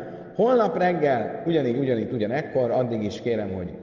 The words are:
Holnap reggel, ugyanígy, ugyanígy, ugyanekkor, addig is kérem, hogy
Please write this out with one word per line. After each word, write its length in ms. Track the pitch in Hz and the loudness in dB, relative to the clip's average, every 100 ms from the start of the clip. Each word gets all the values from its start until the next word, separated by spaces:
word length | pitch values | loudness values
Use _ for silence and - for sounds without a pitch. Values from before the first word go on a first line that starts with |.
| - - - - | -10 -12 -8 0
Holnap 420 | 233 247 294 185 | 4 4 2 2
reggel, 680 | 180 165 147 120 104 - 165 | 0 2 2 2 -2 -4 0
ugyanígy, 320 | 160 127 123 | 2 2 0
ugyanígy, 340 | 131 117 107 | 0 0 -2
ugyanekkor, 600 | 127 104 139 107 131 120 | -2 0 -2 -2 0 2
addig 320 | 120 123 113 | 2 0 -2
is 180 | 104 - | -2 -4
kérem, 320 | 120 110 98 | -2 -2 -2
hogy 240 | 92 90 - | -6 -6 -8